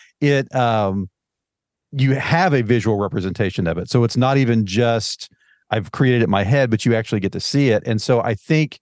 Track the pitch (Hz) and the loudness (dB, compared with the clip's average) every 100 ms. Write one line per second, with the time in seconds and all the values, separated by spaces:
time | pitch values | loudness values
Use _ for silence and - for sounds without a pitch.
0 | - - 143 139 131 131 120 113 101 98 | -20 -2 0 0 0 -2 0 0 0 -2
1 | 92 _ _ _ _ _ _ _ _ 139 | -6 _ _ _ _ _ _ _ _ -2
2 | 131 131 - 165 185 143 107 120 113 104 | 0 0 0 2 2 2 2 2 2 0
3 | 101 - 92 90 101 - 87 82 90 123 | -2 -2 -4 -2 -4 -2 -4 -4 -2 0
4 | 117 - 127 139 123 113 101 101 117 113 | 0 0 0 2 2 2 0 0 0 0
5 | - - - _ _ _ - - 98 - | -4 -10 -14 _ _ _ -6 -6 -4 0
6 | 131 123 107 101 98 139 127 110 - 113 | 2 2 2 0 2 0 2 0 0 0
7 | 110 110 95 95 - 143 139 104 - 110 | -2 -2 -4 -6 -4 0 2 2 0 -4
8 | - 123 - 107 - 160 156 - | 0 0 0 -4 0 0 0 -6